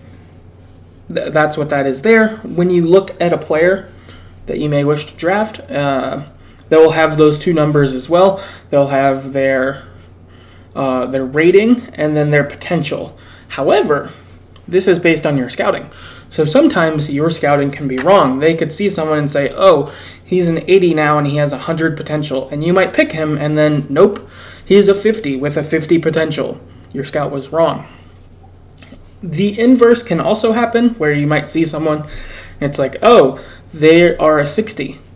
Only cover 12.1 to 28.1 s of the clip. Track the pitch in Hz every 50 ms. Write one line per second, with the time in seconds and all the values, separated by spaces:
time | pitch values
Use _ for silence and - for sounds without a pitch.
12.1 | 151 151 147 147 147 147 143 143 - - - - 180 160 143 - 156 - - -
13.1 | - - - - - - - - - 139 135 170 - 208 359 151 147 139 - -
14.1 | - - - - - - - - - - - - 175 185 185 196 175 170 175 170
15.1 | 165 151 - 156 147 135 123 120 - - 117 120 - - - - - - - -
16.1 | - - - - - - 156 147 - 269 320 285 - 185 165 160 156 151 147 151
17.1 | 139 143 151 165 160 - - 143 147 143 143 139 135 - 147 135 131 127 135 175
18.1 | 202 196 151 131 131 135 151 165 165 165 165 147 147 - 208 196 175 170 156 156
19.1 | 156 151 147 139 147 143 139 - - - 190 196 165 139 139 - - - - -
20.1 | - - - - 180 185 175 170 165 - - - 185 196 180 170 160 156 151 147
21.1 | 151 147 143 139 143 147 147 143 139 123 - - 165 151 160 165 151 - 156 -
22.1 | 151 151 147 147 135 131 - - 147 147 151 170 180 190 180 - - - 311 -
23.1 | - 160 156 151 151 147 147 151 151 151 151 151 151 147 147 - 139 156 196 220
24.1 | 208 - - - - - - - - - - - 190 202 196 196 196 196 - 220
25.1 | 220 220 - 143 135 131 139 147 147 160 147 - 165 160 156 - 175 165 - 160
26.1 | 151 160 160 156 151 147 131 - - - - - - - - - - 139 139 -
27.1 | - 151 143 139 143 139 131 - 160 165 165 151 143 - - - - - - -